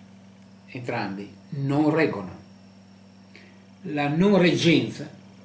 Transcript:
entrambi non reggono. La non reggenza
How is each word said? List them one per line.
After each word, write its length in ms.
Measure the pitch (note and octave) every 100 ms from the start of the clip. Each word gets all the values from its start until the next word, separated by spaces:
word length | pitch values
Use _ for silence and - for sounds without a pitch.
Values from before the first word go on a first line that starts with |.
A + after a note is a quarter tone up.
| - - - - - - -
entrambi 720 | B2+ B2+ A#2+ G2 G2 G2 - -
non 400 | C#3 C#3 C#3+ D3+
reggono. 440 | D#3 D#3 G2+ F#2 - - - - - - - - - - - - - - -
La 260 | E3 D3 C#3+
non 300 | D#3+ G3+ F#3+
reggenza 720 | F3 C#3 E3+ C#3 A2+ - - - - -